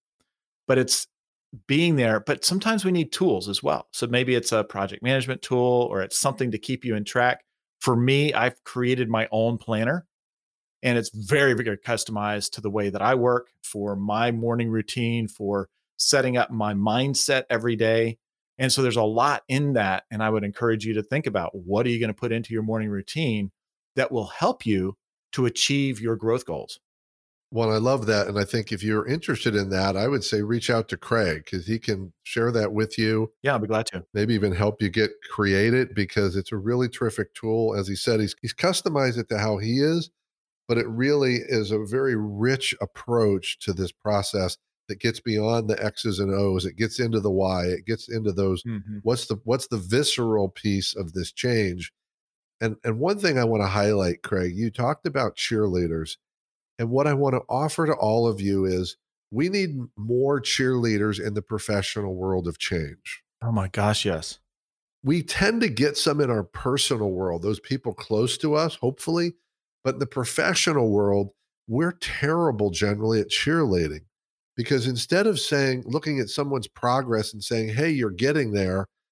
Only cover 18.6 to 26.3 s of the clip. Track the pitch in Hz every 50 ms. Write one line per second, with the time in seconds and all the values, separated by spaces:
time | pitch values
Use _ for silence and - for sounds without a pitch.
18.6 | 131 131 143 139 135 123 113 117 107 107 110 117 131 147 139 - - - 131 139
19.6 | 147 143 131 117 104 95 95 95 - - 113 107 107 110 110 107 104 101 - -
20.6 | 120 117 113 110 104 113 107 107 104 - 127 156 - - 104 95 85 - - 98
21.6 | 87 90 101 107 123 120 117 113 117 110 104 - 123 117 113 117 113 - 113 110
22.6 | 110 110 110 110 110 107 101 98 92 - - 156 160 127 110 104 101 95 - _
23.6 | _ _ _ _ _ _ - 131 131 - 131 113 104 92 - - 170 220 - -
24.6 | - 113 104 95 92 98 - _ _ _ _ _ _ _ - 139 123 120 - -
25.6 | - - 139 139 139 135 123 104 113 113 113 95 107 113